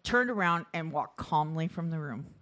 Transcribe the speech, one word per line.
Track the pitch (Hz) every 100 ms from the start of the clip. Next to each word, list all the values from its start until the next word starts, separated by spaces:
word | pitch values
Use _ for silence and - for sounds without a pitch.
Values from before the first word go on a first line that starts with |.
turned | - 240 247
around, | 214 175 170 -
and | 170 160
walked | 147 - -
calmly | - 156 156 160 165
from | - 165
the | 160
room. | 147 117 165 -